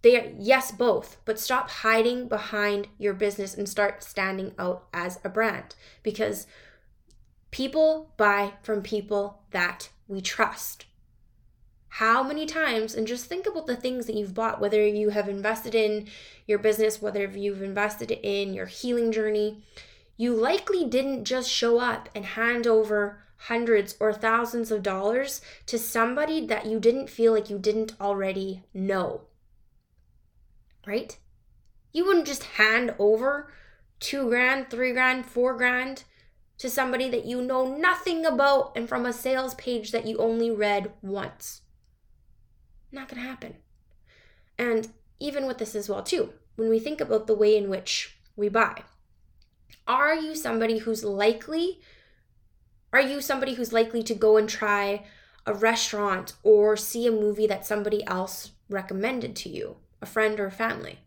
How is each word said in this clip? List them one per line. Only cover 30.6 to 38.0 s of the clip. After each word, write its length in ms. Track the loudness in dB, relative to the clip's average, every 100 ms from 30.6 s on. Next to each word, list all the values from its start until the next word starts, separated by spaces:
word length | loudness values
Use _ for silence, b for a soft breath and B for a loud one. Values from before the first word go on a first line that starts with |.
| _ _ -6
Right? 320 | -6 -6 -16 _ _ _ _ _ _ _
You 120 | -2 2
wouldn't 220 | 2 0
just 160 | -8
hand 520 | -8 2 4 4 0 2
over 540 | 4 4 2 -2 -8 B B B B _
two 260 | -6 -2 0
grand, 420 | 4 4 2 -4
three 220 | -2 0
grand, 340 | 2 2 0 -4
four 300 | 0 0 2
grand 480 | 0 0 -4 -10 -16 b b b _ -10
to 120 | -4
somebody 400 | -2 0 0 0
that 160 | -2 -2
you 160 | -4
know 340 | 0 0 0 2
nothing 500 | 2 2